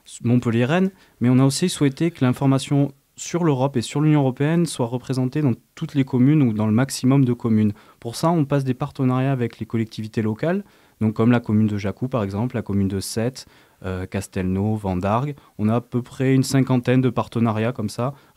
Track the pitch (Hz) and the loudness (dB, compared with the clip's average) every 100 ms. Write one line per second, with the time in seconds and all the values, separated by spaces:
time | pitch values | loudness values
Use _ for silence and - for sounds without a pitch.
0 | - - 117 123 120 113 123 170 190 - | -20 -6 0 2 2 2 2 2 0 -4
1 | _ - 120 127 135 135 180 - 143 135 | _ -2 2 4 4 2 -2 0 -2 0
2 | 165 - 127 120 139 135 135 143 143 - | -4 0 -2 0 0 0 0 0 0 -4
3 | _ - - 170 170 127 135 135 110 143 | _ -18 -8 -2 0 0 0 -2 -4 0
4 | 156 151 135 127 143 170 170 - 120 123 | 2 4 2 0 0 0 -2 -2 -4 -4
5 | - 131 127 151 147 113 _ - 160 147 | -6 -4 -2 0 0 -2 _ -12 -6 -2
6 | 135 127 127 156 131 107 110 107 135 - | 0 2 4 4 4 2 2 2 0 0
7 | 127 135 127 120 120 110 107 104 - - | 2 4 2 0 2 2 2 0 -10 -14
8 | 117 113 165 170 139 143 135 123 147 - | -12 -4 0 0 2 0 0 -4 -6 -2
9 | 131 127 135 135 117 - 110 113 110 - | 0 0 0 -2 -4 -6 -6 -4 -4 -6
10 | 107 - 110 110 156 190 202 _ _ - | -8 -4 -2 -2 -2 -2 -6 _ _ -4
11 | 110 107 113 120 - 107 107 104 101 95 | -2 2 2 2 2 2 2 0 -6 -6
12 | 131 131 101 101 123 120 104 101 98 95 | -4 -2 -2 -2 -4 -4 -4 0 0 -2
13 | - - 113 131 - _ _ _ 95 92 | -6 -4 -4 -6 -14 _ _ _ -10 -8
14 | 92 98 - 98 92 95 104 110 101 90 | -6 -6 -6 -4 -2 0 0 -2 -2 -2
15 | 98 110 143 139 - - 107 117 - 123 | 0 0 -2 -8 -14 -2 0 0 -2 -6
16 | 120 - 131 135 131 135 127 127 123 127 | -6 -2 2 2 2 2 2 0 2 2
17 | 127 110 110 117 117 107 113 127 107 - | 2 0 -4 -2 0 0 -2 -4 -6 -4
18 | 123 139 _ | -6 -6 _